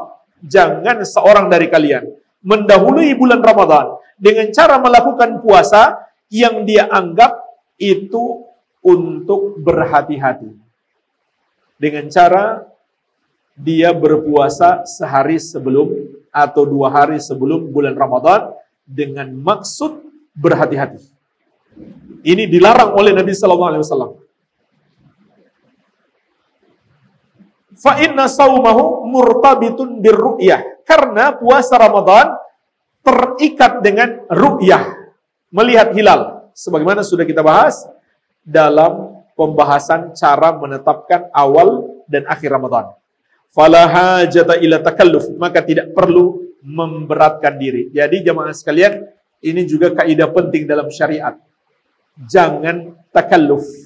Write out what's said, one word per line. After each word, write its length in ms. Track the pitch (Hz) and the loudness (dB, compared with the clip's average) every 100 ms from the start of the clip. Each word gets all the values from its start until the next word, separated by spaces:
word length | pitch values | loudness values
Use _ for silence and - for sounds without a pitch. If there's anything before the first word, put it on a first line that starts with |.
| - - _ _ | -12 -20 _ _
Jangan 640 | 156 190 165 - 202 226 | -2 2 2 0 -4 -4
seorang 480 | 196 - 190 208 180 | -4 0 4 4 4
dari 160 | 170 160 | 0 2
kalian 400 | 160 151 127 - - _ _ | 0 0 -2 -6 -18 _ _
mendahului 760 | 185 214 202 190 208 285 302 254 | -2 0 4 4 4 2 0 2
bulan 240 | 247 240 | 2 4
Ramadan 560 | 226 214 165 147 127 - _ _ | 4 4 4 2 0 -8 _ _
dengan 320 | 202 220 214 | 0 2 0
cara 280 | 214 320 262 | 2 2 4
melakukan 640 | 247 240 - - 233 - | 4 4 2 0 -2 0
puasa 520 | 226 185 - 208 285 - - _ _ | 4 4 4 4 4 0 -14 _ _
yang 320 | 214 233 208 | -2 0 0
dia 240 | 208 208 208 | 0 0 2
anggap 480 | 202 175 170 240 - - _ _ - | -2 -2 2 2 0 -16 _ _ -8
itu 680 | 202 190 196 233 240 - - _ _ _ | -4 -4 -4 -8 -6 -10 -18 _ _ _
untuk 800 | - 175 160 156 - 202 202 165 | 2 2 0 -8 -6 -4 -6 -6
berhati-hati. 960 | 151 - - 147 - 143 135 123 107 107 _ _ _ _ _ _ _ _ _ _ _ _ | -4 -2 -2 -2 -4 -6 -6 -6 -12 -20 _ _ _ _ _ _ _ _ _ _ _ _
Dengan 280 | 147 147 147 | -6 -6 -4
cara 520 | 180 175 185 214 220 - _ _ _ _ _ _ _ _ 143 | 2 4 2 -2 -8 -14 _ _ _ _ _ _ _ _ -12
dia 320 | 143 160 170 | -4 0 0
berpuasa 960 | 165 147 151 151 147 139 - 175 175 - | 0 0 0 0 0 0 2 0 0 -6
sehari 480 | - 156 139 147 160 | -12 -4 -2 -2 -4
sebelum 520 | - 156 131 139 151 - - - _ | -8 -10 -4 -2 -2 -6 -12 -20 _
atau 320 | 147 143 151 | -2 0 0
dua 240 | 143 139 135 | -2 -2 -2
hari 280 | 143 147 151 | 0 0 -2
sebelum 520 | - 131 135 165 160 | -10 -8 -6 -6 -6
bulan 240 | 139 139 131 | -4 -4 -4
Ramadan 600 | 127 127 151 202 - - _ _ _ | -4 0 0 0 -2 -14 _ _ _
dengan 440 | 135 139 135 131 131 | -12 -10 -12 -14 -8
maksud 640 | 156 214 - - 302 - - _ _ 151 | -6 -6 -8 -10 -10 -10 -20 _ _ -6
berhati-hati. 680 | 160 156 143 139 139 - _ _ _ _ _ _ _ _ - - - - | -2 -2 -2 -4 -8 -12 _ _ _ _ _ _ _ _ -20 -20 -20 -6
Ini 280 | 151 190 208 | -2 0 2
dilarang 440 | 170 202 240 214 202 | 4 4 4 4 2
oleh 200 | 208 190 | 2 2
Nabi 160 | 185 | 0
sallallahu 400 | 190 196 170 175 156 | -2 0 0 0 -4
alaihi 80 | |
wasallam. 280 | 151 143 117 - _ _ _ _ _ _ _ _ _ _ _ _ _ _ _ _ _ _ _ _ _ _ _ _ _ _ _ _ _ _ _ _ _ _ _ 196 | -6 -8 -8 -14 _ _ _ _ _ _ _ _ _ _ _ _ _ _ _ _ _ _ _ _ _ _ _ _ _ _ _ _ _ _ _ _ _ _ _ _
Fa 160 | 285 277 | -2 0
inna 240 | 311 269 262 | -2 0 -2
saumahu 800 | - 269 254 226 220 220 247 226 | 2 2 4 2 2 0 -4 -4
murtabitun 960 | 262 233 226 269 262 233 - 254 226 | 0 2 2 2 2 0 -4 -10 0
birru'yah. 800 | 208 208 233 - 185 151 - - | 2 2 0 0 0 0 -2 -10
Karena 480 | - 320 269 208 277 | 0 2 2 0 -2
puasa 480 | 285 240 269 254 254 | 0 2 2 2 4
Ramadan 560 | 214 202 180 208 294 - - _ _ _ _ _ 269 | 4 4 4 4 4 -2 -16 _ _ _ _ _ -2
terikat 720 | 247 247 - 294 - 254 - | 0 -2 -2 -4 2 2 2
dengan 400 | 202 202 247 - - | -2 0 -2 -6 -6
ru'yah, 840 | 165 233 - 185 170 - - - _ _ _ _ | 0 0 2 2 2 0 -14 -20 _ _ _ _
melihat 480 | 175 247 226 202 196 | -2 2 2 2 2
hilal. 560 | 202 160 - - - | 2 2 0 -12 -20
Sebagaimana 560 | - - 160 165 202 190 | -18 -6 -4 -2 -2 -4
sudah 160 | 170 | -4
kita 160 | 165 156 | -2 0
bahas 480 | 156 180 277 - - _ _ _ _ _ | 2 4 2 -2 -12 _ _ _ _ _
dalam 800 | 160 151 151 151 170 196 - - _ - | -2 2 2 2 2 -2 -12 -20 _ -6
pembahasan 760 | 156 151 143 143 - 165 165 - | -2 0 0 0 -2 -4 -6 -4
cara 340 | 156 143 160 | 0 2 0
menetapkan 800 | 160 143 135 156 - - 175 - | -2 -8 -6 -4 -4 -2 -4 -2
awal 560 | 147 175 156 190 247 - - - | 0 2 4 2 0 -6 -18 -8
dan 180 | 143 143 | -6 -6
akhir 240 | 151 151 | -8 -4
Ramadan. 400 | 135 131 120 98 - _ _ _ _ _ | -6 -4 -6 -6 -14 _ _ _ _ _
Fala 380 | - 156 165 170 | 2 4 6 4
hajata 720 | 175 180 180 175 170 165 170 | 2 2 2 2 2 2 2
ila 240 | 160 156 | 0 0
takalluf, 480 | 165 - 175 147 - - | 0 2 2 2 -4 -6
maka 240 | 175 170 | -4 -2
tidak 320 | 156 160 - - | -2 -4 -4 -2
perlu 560 | 175 180 180 180 - _ | 2 2 0 -2 -14 _
memberatkan 960 | 139 156 165 151 147 151 156 156 147 139 | -14 -10 -10 -10 -8 0 0 0 -4 -4
diri. 320 | 135 123 - 143 | -6 -6 -6 -4
Jadi 260 | 147 190 175 | -2 -2 -2
jamaah 240 | 160 151 | -4 -6
sekalian, 560 | 147 - 151 196 - - _ _ _ | -10 -4 0 0 -2 -12 _ _ _
ini 240 | 156 175 | -8 -6
juga 320 | 165 156 175 165 | -4 0 0 0
kaidah 320 | 165 156 156 | -2 0 0
penting 380 | 185 - 156 151 | -2 -4 -4 -4
dalam 240 | 151 147 | -6 -6
syariat. 480 | - 151 151 151 - _ _ _ _ _ _ _ _ | -6 -6 -4 -8 -12 _ _ _ _ _ _ _ _
Jangan 720 | 120 185 160 147 160 175 - - _ 175 | -2 0 2 -2 -6 -8 -12 -20 _ -4
takalluf. 480 | - 170 143 143 - - | 0 2 2 -2 -6 -16